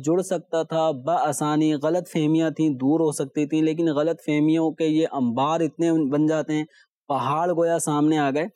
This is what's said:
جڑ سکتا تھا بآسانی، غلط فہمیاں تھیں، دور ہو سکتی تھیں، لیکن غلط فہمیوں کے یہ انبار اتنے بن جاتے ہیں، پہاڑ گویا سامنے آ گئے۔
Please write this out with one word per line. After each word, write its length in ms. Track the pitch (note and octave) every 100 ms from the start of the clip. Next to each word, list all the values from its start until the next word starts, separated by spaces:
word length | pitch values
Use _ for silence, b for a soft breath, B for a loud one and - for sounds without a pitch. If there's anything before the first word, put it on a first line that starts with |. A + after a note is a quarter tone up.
جڑ 160 | C#3 F3+
سکتا 420 | F#3 F3 - E3
تھا 280 | D#3 D#3+ D#3+
بآسانی، 840 | C3+ C#3 E3+ D3 C#3 D3+ D3+ D#3
غلط 340 | D3 D#3 F3 F3
فہمیاں 420 | E3+ D3+ D#3+ D#3+
تھیں، 180 | C#3+ D#3+
دور 320 | B2+ C3+ D#3+
ہو 120 | D#3+
سکتی 340 | C#3+ C3+ D3+ C#3+
تھیں، 160 | D#3
لیکن 260 | D#3+ D#3+ E3
غلط 320 | C#3+ D#3+ D#3+ -
فہمیوں 440 | D3+ D#3 D#3+ D#3+
کے 140 | D3+
یہ 220 | D#3+ D#3 D#3+
انبار 480 | C#3 B2 A#2 C#3+ E3
اتنے 320 | D#3 - E3
بن 340 | E3 C#3 D3 D#3
جاتے 260 | D#3 D3
ہیں، 120 | D3+ D#3 b b _ -
پہاڑ 420 | C3 C3 D3+ F3+
گویا 280 | E3 E3+ E3
سامنے 400 | E3 D3 D3+ D#3
آ 120 | C#3+
گئے۔ 160 | C#3+ F#3+